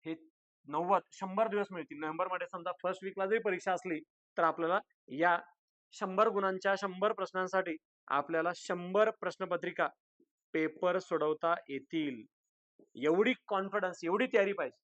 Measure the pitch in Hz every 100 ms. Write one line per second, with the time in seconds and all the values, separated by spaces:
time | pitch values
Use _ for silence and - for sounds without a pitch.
0 | 160 160 - _ _ _ 139 151 175 196
1 | - - 190 190 220 208 202 185 156 147
2 | 156 160 185 180 175 180 175 175 180 185
3 | 190 190 190 220 208 185 196 180 185 156
4 | - _ _ - 165 156 165 190 - _
5 | - 131 170 175 - _ _ _ _ -
6 | 196 190 220 202 196 190 196 196 202 185
7 | 208 214 185 185 185 190 175 156 _ _
8 | - 139 143 165 160 175 - 180 175 190
9 | 220 214 185 - 190 175 180 170 156 _
10 | _ _ _ _ _ 160 156 156 180 180
11 | 185 165 151 151 165 170 - 135 131 165
12 | 147 123 107 _ _ _ _ _ - -
13 | 139 170 220 254 - 196 190 202 185 180
14 | 170 180 254 226 196 196 135 -